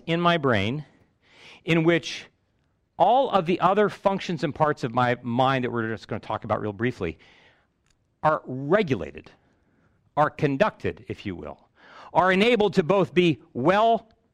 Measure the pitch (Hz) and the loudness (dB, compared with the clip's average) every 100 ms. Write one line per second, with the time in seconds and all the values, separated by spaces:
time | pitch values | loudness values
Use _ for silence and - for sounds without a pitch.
0 | - 170 175 170 135 110 101 147 - _ | -4 0 2 2 2 2 0 -4 -10 _
1 | _ _ _ - - - - 165 165 165 | _ _ _ -20 -20 -10 -2 2 2 2
2 | - - - _ _ _ _ _ _ - | -2 -12 -16 _ _ _ _ _ _ 0
3 | 180 254 262 190 165 185 175 202 202 - | 2 4 2 0 0 0 2 2 0 0
4 | 196 190 - 165 151 - 151 147 127 123 | -2 -2 -4 -4 -4 0 -2 -2 -4 0
5 | 123 123 123 120 131 131 120 117 113 107 | 0 0 -2 0 2 0 -2 -4 -4 -6
6 | - 104 - 107 110 107 104 101 120 - | -8 -10 -6 -6 -4 -4 -4 -4 -4 -4
7 | 87 78 - _ _ _ _ _ _ _ | -6 -8 -16 _ _ _ _ _ _ _
8 | _ _ 156 156 - 131 143 202 175 107 | _ _ -2 -2 -4 -8 0 2 2 -2
9 | 73 82 - _ _ _ _ _ _ _ | -6 -14 -20 _ _ _ _ _ _ _
10 | _ - 151 - 147 135 208 - - - | _ -2 -2 0 -2 0 -2 -2 -8 -8
11 | - 101 101 85 73 - _ _ - - | -12 -12 -10 -10 -12 -16 _ _ -20 -20
12 | - 160 185 185 233 233 208 - 156 196 | -6 0 2 2 2 2 2 0 2 2
13 | 170 160 175 135 - - 143 202 226 233 | 2 2 2 0 -6 -2 2 4 4 2
14 | - _ _ | -4 _ _